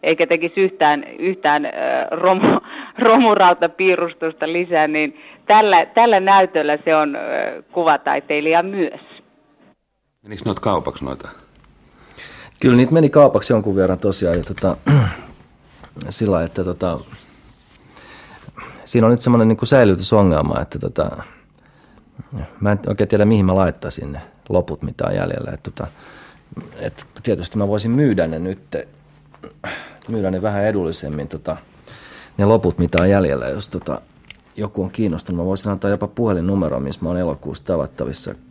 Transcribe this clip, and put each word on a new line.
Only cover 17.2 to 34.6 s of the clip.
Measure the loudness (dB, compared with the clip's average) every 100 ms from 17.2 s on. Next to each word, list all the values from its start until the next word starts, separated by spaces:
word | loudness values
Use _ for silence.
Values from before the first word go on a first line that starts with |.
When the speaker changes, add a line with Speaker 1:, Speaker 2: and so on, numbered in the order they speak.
| -20 -20 -20 _ _ _ _ -20 -20 -20 -20 -20 -20 -20 -20 -20
Speaker 3:
siinä | -2 2 4
on |
nyt | 4
semmoinen | 2 4 4
niinku | 2
säilytysongelma, | 2 4 6 2 2 4 4 2 0 -2
että | -6 -8
tota, | -6 -4 -4 -6 -18 -20 _ _ _ _ _ _ _ -20 -14 -14 -14 -2
mä | 0
en | 0 -2
oikein | -2 0
tiedä, | 2
mihin | 4 4
mä | 2
laittaisin | 2 0 -2 -10 -10 -10
ne | -12 -16 _ -2
loput, | -2 -2 -8
mitä | -8 -6 -4
on |
jäljellä. | -4 -4 -6 -10
Et | -12
tota, | -14 -12 -14 -14 -20 -20 -20 -20 _ -18 -18 -12
et | -12 -12 -20 -10
tietysti | -4 -4 -4 -4
mä | -2
voisin | -2 0
myydä | 2 2 2 -2
ne | -4
nytte, | -8 -8 -10 -10 -10 -20 _ _ _ -20 -20 _ -14 -14 -16 -20 -8
myydä | -4 -2
ne | -2
vähän | -2 -2
edullisemmin, | 0 -2 -4 -6 -8 -8 -8
tota, | -10 -10 -10 -14 -20 -20 -20 -20 -20 -14 0
ne |
loput, | 4 4 2 0
mitä | 0 2
on | 4
jäljellä. | 4 2 -2 -4
Jos | -8 -8
tota, | -10 -8 -10 _ _ _ -20 _
joku | -10